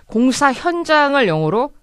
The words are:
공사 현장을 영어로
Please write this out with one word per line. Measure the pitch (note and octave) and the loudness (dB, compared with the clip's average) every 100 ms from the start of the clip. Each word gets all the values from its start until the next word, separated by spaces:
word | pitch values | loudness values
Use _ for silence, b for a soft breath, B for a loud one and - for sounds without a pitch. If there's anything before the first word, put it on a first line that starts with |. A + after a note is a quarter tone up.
| - | -6
공사 | A3 B3+ A#3+ C#4 | 0 0 2 0
현장을 | B3 F4 E4+ D#4+ D4+ C#4+ C#4 G#3+ | 0 -4 -4 0 2 2 2 0
영어로 | D#3 D#3 G#3 C#4+ - | 0 0 -2 -4 -8